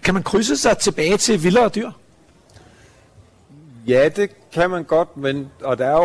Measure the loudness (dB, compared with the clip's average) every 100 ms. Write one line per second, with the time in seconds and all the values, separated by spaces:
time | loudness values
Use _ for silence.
0 | -2 -2 0 -2 0 0 0 0 0 -2
1 | 0 0 0 0 2 2 2 -2 -8 -12
2 | _ _ _ _ _ -20 -20 _ -20 _
3 | _ -20 _ _ _ -20 -20 -10 0 2
4 | 2 0 -6 -8 _ -2 -2 -2 -2 0
5 | 0 -4 -6 -6 -8 -10 -6 -2 0 2